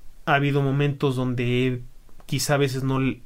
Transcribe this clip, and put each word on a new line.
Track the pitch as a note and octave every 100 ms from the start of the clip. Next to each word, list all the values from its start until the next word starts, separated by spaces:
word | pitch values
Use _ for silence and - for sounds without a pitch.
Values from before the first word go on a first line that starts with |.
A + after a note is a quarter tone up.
| - - -
ha |
habido | C#3+ C#3+ C#3
momentos | C#3 C#3 D3 C#3 C#3+ B2+
donde | B2+ B2 A#2+ B2 B2+ B2 - - - - -
quizá | C#3 -
a | C#3+
veces | C#3 C3
no | C3 C3
l-, | C3 -